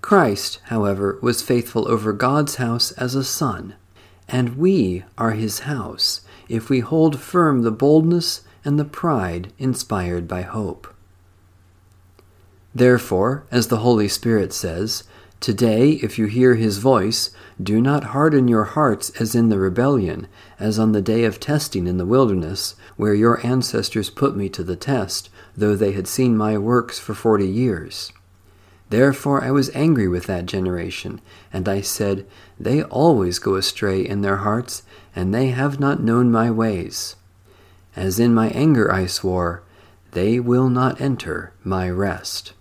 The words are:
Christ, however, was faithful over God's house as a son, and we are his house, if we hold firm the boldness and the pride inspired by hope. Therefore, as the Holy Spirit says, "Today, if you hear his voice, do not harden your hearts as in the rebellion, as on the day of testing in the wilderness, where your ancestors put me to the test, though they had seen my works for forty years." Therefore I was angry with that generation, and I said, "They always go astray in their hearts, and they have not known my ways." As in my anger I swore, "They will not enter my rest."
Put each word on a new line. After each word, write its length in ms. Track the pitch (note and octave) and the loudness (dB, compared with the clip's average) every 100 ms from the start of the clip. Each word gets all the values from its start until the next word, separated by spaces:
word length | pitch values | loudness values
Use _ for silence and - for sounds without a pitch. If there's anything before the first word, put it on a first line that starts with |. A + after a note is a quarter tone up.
Christ, 580 | - G3+ C#3 G2+ - - | 4 4 4 0 -6 -10
however, 540 | - A2+ G2+ F#2+ G2 - | -6 -2 0 0 -2 -2
was 200 | A#2 A#2 | -2 -2
faithful 480 | - B2 A#2 A#2 - | 0 0 0 -4 0
over 220 | A2+ G#2+ | 0 0
God's 440 | G2+ B2+ C#3+ D3 - | -2 0 0 -2 -4
house 360 | A#2+ A#2 - | -4 -2 -4
as 220 | - B2+ | -4 -4
a 100 | C3+ | -2
son, 500 | C3 - C#3+ F2+ E2+ - _ _ - _ - | -4 -2 -4 -4 -10 -16 _ _ -20 _ -6
and 280 | B2+ A#2+ B2+ | -2 -2 0
we 480 | F3+ F#3+ G2 F2+ - - | 2 2 0 -2 -10 -4
are 140 | A2+ | -2
his 280 | G#2+ A2 - | -2 -4 -6
house, 600 | C#3+ C#3+ G2 - - - - - - | -6 -6 -8 -6 -4 -6 -12 -20 -6
if 200 | A2+ A2+ | -6 0
we 120 | C3+ | -2
hold 380 | A2 - D#3+ C#3 | 2 2 2 2
firm 440 | - F3+ E3 C3+ | -2 0 2 2
the 100 | A#2 | 0
boldness 680 | A2 C#3 D#3 D#3+ F3 D#3+ - - _ | 2 4 6 6 2 0 -6 -12 _
and 140 | D3 D3 | -2 -2
the 60 | |
pride 680 | D3 - E3+ C3+ F#2 E2+ G2 _ | -2 -4 -2 0 -2 -6 -10 _
inspired 720 | C3 B2+ - G2+ F2 F2 E2+ | -4 -4 -4 -4 -2 -4 -6
by 140 | F2+ | -8
hope. 500 | F2+ A2 G2 - - - _ _ _ _ _ _ _ _ _ _ _ _ _ _ _ _ _ | -6 -6 -6 -8 -16 -20 _ _ _ _ _ _ _ _ _ _ _ _ _ _ _ _ _
Therefore, 720 | B2 B2 B2 - F#2 G#2+ C#3 - | 2 4 4 2 0 0 -2 -2
as 180 | A#2+ A2+ | -2 0
the 100 | A2+ | 0
Holy 300 | A#2+ A#2 G#2 | 4 2 2
Spirit 440 | - A#2+ A2 F2 | -2 0 0 0
says, 520 | - F#2 E2 A2 - - - - _ | -4 -6 -4 -4 -6 -10 -20 -20 _
"Today, 540 | - G2+ A#2 A2 C#3 D#3 | -4 0 2 4 4 4
if 160 | A2 - | -2 -2
you 80 | G#2+ | -2
hear 300 | A#2 B2+ A#2 | 4 4 6
his 200 | A2 G2 | 2 2
voice, 540 | B2 B2 G2 A2+ - - - - | 2 4 2 -2 -6 -10 -20 -10
do 180 | F#2+ G#2+ | -2 2
not 240 | C3 C#3+ | 2 0
harden 420 | G#2+ C#3 D3+ C#3+ B2 | -2 0 2 4 4
your 180 | A2+ | 2
hearts 460 | G#2 - C#3+ G#2 - - | 2 0 2 0 -4 -4
as 160 | A2+ | -2
in 140 | A#2+ A#2 | 2 2
the 100 | G2+ | 2
rebellion, 680 | F#2+ F#2 C3 C#3 F2+ D#2+ E2+ - - - | 2 2 2 2 0 -6 -12 -18 -20 -6
as 200 | G#2+ G#2+ | -4 2
on 140 | A2 | 2
the 80 | G#2+ | 2
day 240 | F#2+ A2+ | 2 2
of 160 | A#2 F#2+ | 0 -2
testing 460 | - D3 D3 G2 F2+ | -2 -2 -2 -4 -2
in 100 | F2+ | -2
the 80 | |
wilderness, 680 | F2+ B2+ B2+ F#2+ D#2+ G2 - - - - | 2 4 4 2 -2 -6 -8 -10 -20 -4
where 180 | G#2 | 0
your 300 | G2+ A2+ A#2+ A#2+ | 4 4 2 0
ancestors 640 | B2+ A#2+ A2+ G2+ A2 G2 | 0 0 -4 -4 -4 -6
put 260 | - C#3 G2 | -2 -2 -2
me 140 | G2 | -6
to 120 | - | -6
the 140 | F2 F2 | -8 -6
test, 540 | - C3 - - - - - - | -2 -2 -2 -8 -10 -20 -18 -2
though 180 | G#2 | 0
they 180 | G2 G2+ | 2 0
had 140 | G2 F#2 | -2 -6
seen 300 | - B2+ A2+ | 0 2 2
my 220 | G#2+ G#2+ | 2 0
works 400 | G#2+ A#2+ A#2 - | 2 0 0 -10
for 160 | - | -10
forty 340 | G#2 A#2 G#2+ F#2+ | -2 2 2 2
years." 640 | G#2 B2+ F2 D#2 - - - _ _ _ _ _ _ _ | 0 0 -2 -8 -14 -14 -18 _ _ _ _ _ _ _
Therefore 520 | G#2+ C#3 C3+ C#3+ C#3 | 2 4 2 0 0
I 80 | B2 | 2
was 200 | C#3 C3+ | 0 0
angry 360 | B2 D#3 C#3 F#2+ | 0 2 2 2
with 180 | F2 F2 | -2 -4
that 180 | F2+ | -6
generation, 800 | F2 G2 F#2 F2+ F2 - - - - - - | -4 -4 -2 -4 -6 -10 -12 -14 -18 -20 -12
and 180 | F#2+ F#2 | -6 -2
I 120 | G2 | -2
said, 460 | G2 - G#2 G2 - - - _ | -4 -4 -2 -2 -6 -20 -20 _
"They 240 | - C#3+ | 0 0
always 560 | - B2 D#3+ C3 F2+ F2 | 0 2 4 4 2 -2
go 160 | F#2+ | -2
astray 520 | F#2+ F#2 - G2+ F#2+ F2+ | 0 -2 -2 -2 0 -2
in 140 | G2+ | -2
their 180 | G2+ G2 | -2 -2
hearts, 440 | G#2 A2 B2+ - - - - - | 0 -2 -4 -12 -14 -20 -14 -4
and 180 | F#2 | -2
they 140 | G#2+ C3 | 0 0
have 320 | B2+ C#3+ C#3 | 0 -2 0
not 220 | C#3 C#3+ | -2 0
known 280 | A2+ A#2 B2 | 0 2 4
my 200 | A2+ A#2 | 4 2
ways." 680 | A2 A2+ F#2+ E2 - - - _ _ _ _ - _ _ - | 2 0 -2 -6 -8 -10 -14 _ _ _ _ -20 _ _ -6
As 220 | F#2+ F#2+ | -4 2
in 160 | A#2+ | 4
my 160 | A#2 A2 | 4 2
anger 420 | A#2+ D3+ C3 G#2+ | 2 4 4 4
I 140 | F#2 F2+ | 2 -2
swore, 560 | - F#2+ F2+ F2 F2 - _ - _ _ | -4 -2 0 -2 -4 -14 _ -20 _ _
"They 280 | E2+ G2 A#2+ | -2 0 0
will 300 | A#2+ B2 C3 | 2 2 4
not 320 | B2 B2+ B2 | 2 0 0
enter 540 | C#3 B2+ E2+ E2 F2 _ | -4 -4 -6 -8 -10 _
my 240 | - F#2+ F2+ | -4 -2 -2
rest." 640 | F2+ G2 F2+ - - - - | -2 -2 -4 -8 -12 -14 -20